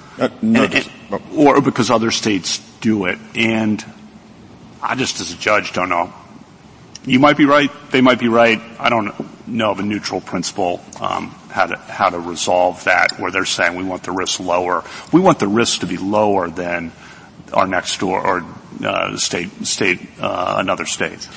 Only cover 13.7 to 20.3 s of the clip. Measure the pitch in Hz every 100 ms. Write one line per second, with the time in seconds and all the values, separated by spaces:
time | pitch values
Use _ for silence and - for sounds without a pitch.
13.7 | 90 92 90 - 92 90 - 90 87 90
14.7 | 87 - - - 160 185 151 101 107 117
15.7 | - 90 90 95 104 107 98 85 80 87
16.7 | 87 82 - - - - - - - 92
17.7 | 90 - - 92 95 - 90 76 - -
18.7 | - - 92 - - - 95 87 - 107
19.7 | - 101 90 - - 101